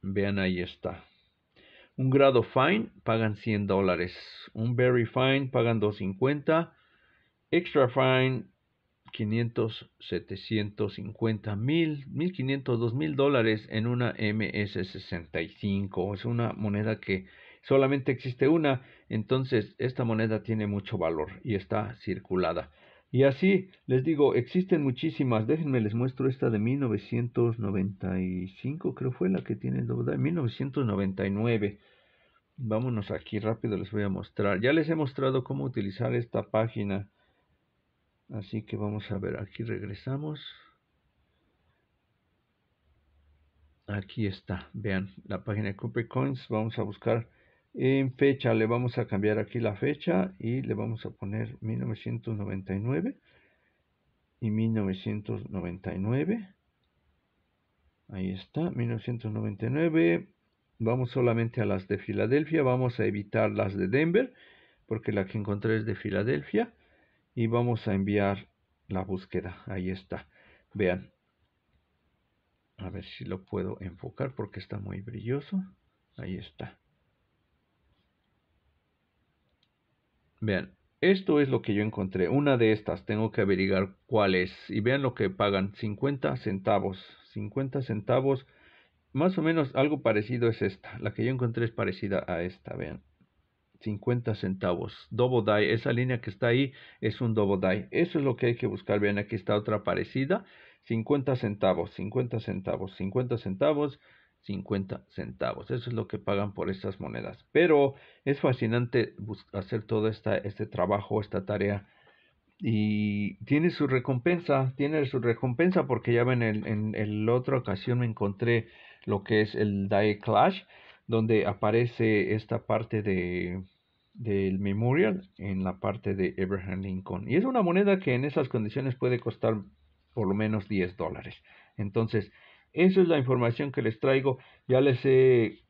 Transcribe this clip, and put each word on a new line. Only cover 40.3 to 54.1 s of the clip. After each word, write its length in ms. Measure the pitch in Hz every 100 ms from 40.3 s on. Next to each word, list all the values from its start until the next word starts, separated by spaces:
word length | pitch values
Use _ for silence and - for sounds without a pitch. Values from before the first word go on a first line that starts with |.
| 151 - - - _ _ _ _ _ _ _ _ _ _ _ _ _ _ _ _ _ _ _ _ _ _ _ _ _ _ _ _ _ _ _ -
Aquí 400 | 101 95 - 107
está, 440 | 95 - 95 -
vean, 380 | - 104 95 95 - -
la 180 | 95
página 220 | - 104 101
de 100 | 95
Copper 320 | 123 120 113
Coins. 400 | 131 135 127 -
Vamos 300 | 110 110 113
a 40 |
buscar 460 | 101 101 - 117 117 _ _ _ _
en 400 | - 131 135 135
fecha, 400 | 127 139 135 123
le 100 | 113
vamos 320 | 110 120 123 120
a 100 | 117
cambiar 320 | 98 104 107
aquí 220 | 104 123
la 160 | 110 101
fecha 560 | 131 147 - 175 190 -
y 240 | 113 127
le 100 | 123
vamos 320 | 107 113 113
a 60 | -
poner 480 | - 101 107 110 131
mil 180 | 110 117
novecientos 540 | 123 104 - 120 117
noventa 400 | 107 101 98 95
y 60 | 95
nueve 380 | 113 143 202 - _ _ _ _ _ _ _ _ _